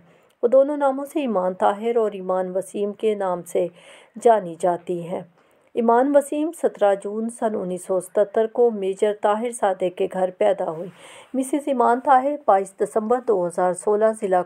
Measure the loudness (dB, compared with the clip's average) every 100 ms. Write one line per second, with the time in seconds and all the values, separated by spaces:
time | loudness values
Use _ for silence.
0 | _ _ _ _ 2 4 2 2 0 0
1 | -4 -4 -2 0 -2 0 0 0 -2 0
2 | -2 -4 -4 -2 -2 -4 -6 -6 -6 -4
3 | -4 -2 -2 -4 -4 -4 -4 -6 -20 -20
4 | -20 2 4 4 2 -2 -2 -2 -4 -8
5 | -6 -10 -10 _ _ _ _ -2 2 4
6 | 4 2 2 -4 -6 -2 -4 0 0 0
7 | -4 -8 -8 -4 -4 -4 -6 -6 -4 -4
8 | -2 0 0 0 0 2 2 2 -4 0
9 | -2 0 0 0 -4 -2 -2 0 -2 -2
10 | -4 -2 -2 0 0 0 -4 -6 -10 -14
11 | -20 -20 -10 -6 -2 -2 -2 2 2 2
12 | 4 4 4 -2 2 2 2 -4 -2 -2
13 | 0 0 0 0 0 0 -2 0 0 2
14 | 2 0 0 0